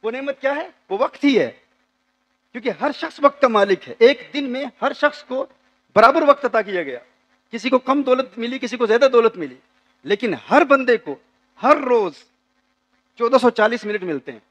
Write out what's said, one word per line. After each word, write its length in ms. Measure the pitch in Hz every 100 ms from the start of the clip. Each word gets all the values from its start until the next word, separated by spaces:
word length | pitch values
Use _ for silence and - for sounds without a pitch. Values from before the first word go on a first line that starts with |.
वो 80 | 214
नेमत 260 | 247 277 269
क्या 120 | 269
है? 140 | 285 359 _ _
वो 60 | 196
वक्त 260 | 285 -
ही 100 | 285 247
है, 120 | 127 - _ _ _ _ _ _ _ _ _ 247
क्योंकि 140 | 240
हर 200 | 196 262
शख्स 260 | 285 330 -
वक्त 200 | 285 -
का 60 | 262
मालिक 340 | 220 202 190
है। 120 | - 240
एक 280 | 233 285 -
दिन 140 | 285 277
में 180 | 247 277 _
हर 120 | 254 -
शख्स 260 | 294 -
को 180 | - 254 277 _ _ _ _ -
बराबर 280 | 226 302 302
वक्त 200 | 277 247
अता 160 | 220
किया 220 | 202 185
गया, 160 | 147 120 _ _ _ _ _
किसी 160 | 233 247
को 80 | 254
कम 240 | 254 277
दौलत 280 | 262 254 262 -
मिली, 220 | 233 262
किसी 180 | 254 247
को 80 | 226
ज़्यादा 220 | 233 269
दौलत 280 | 247 226 185
मिली, 200 | 151 127 _ _ _ _ 139
लेकिन 320 | 202 226 143
हर 220 | - 254 311
बंदे 320 | 277 254 233
को 180 | - 139 _ _ _ _
हर 220 | 233 302
रोज़ 400 | 262 240 190 143 _ _ _ _ _ _ _ _ _ _
चौदह 180 | 240 262
सौ 120 | 240
चालीस 340 | 233 214 233 208
मिनट 180 | 208
मिलते 280 | 180 147 135
हैं। 100 | 117 _